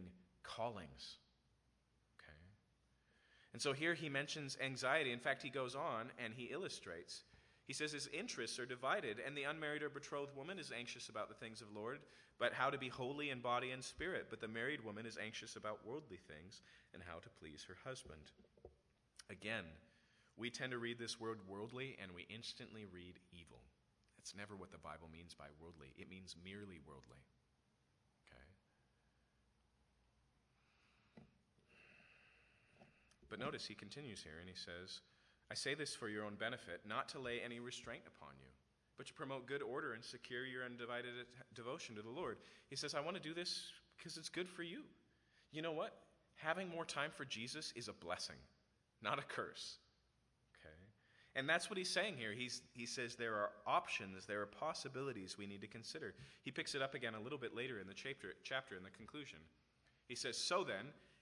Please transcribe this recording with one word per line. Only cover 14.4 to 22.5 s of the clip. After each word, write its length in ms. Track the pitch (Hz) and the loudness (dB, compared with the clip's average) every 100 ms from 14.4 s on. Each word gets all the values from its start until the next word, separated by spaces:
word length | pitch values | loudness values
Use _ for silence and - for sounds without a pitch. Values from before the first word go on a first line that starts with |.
the 80 | 113 | 0
married 360 | 113 127 147 | 2 2 2
woman 220 | 110 104 113 | 0 -2 -2
is 100 | 101 | -2
anxious 380 | 107 - 110 | -2 -2 -4
about 320 | 107 107 104 95 | -4 -2 -2 -2
worldly 320 | 143 139 90 - | -4 -4 -10 -8
things 360 | 76 90 - - - - | -10 -10 -12 -16 -20 -14
and 100 | - 87 | -10 -6
how 120 | 85 | -6
to 100 | - - | -8 -12
please 240 | 80 73 - | -12 -10 -10
her 80 | 92 | -8
husband. 480 | 131 131 - 78 73 - - - - - _ _ _ - - | -6 -6 -6 -10 -12 -18 -20 -18 -18 -18 _ _ _ -16 -10
Again, 340 | 92 101 113 82 78 - - - - - - | -4 0 0 -2 -8 -16 -20 -20 -20 -16 -4
we 140 | 120 | -2
tend 220 | 123 131 | 0 0
to 60 | 123 | 2
read 200 | 117 117 | 0 0
this 220 | 113 - | -2 0
word 180 | 113 107 95 | 0 -2 -2
worldly 480 | 98 113 123 135 - | -4 -2 -2 -4 -4
and 80 | 92 | -6
we 140 | 87 90 | -6 -6
instantly 500 | 107 - | -6 -6